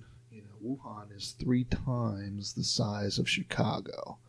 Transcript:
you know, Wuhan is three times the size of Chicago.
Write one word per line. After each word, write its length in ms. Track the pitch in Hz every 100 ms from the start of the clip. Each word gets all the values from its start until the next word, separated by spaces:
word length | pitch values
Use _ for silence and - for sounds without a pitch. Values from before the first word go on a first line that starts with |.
| - - -
you 120 | 110
know, 360 | 101 104 113 139
Wuhan 360 | 123 107 104
is 200 | 101 - -
three 260 | 123 123
times 880 | 123 - 131 120 113 98 101 101 101
the 120 | -
size 540 | - - 107 104 101 -
of 100 | -
Chicago. 920 | - - - 107 107 98 - - -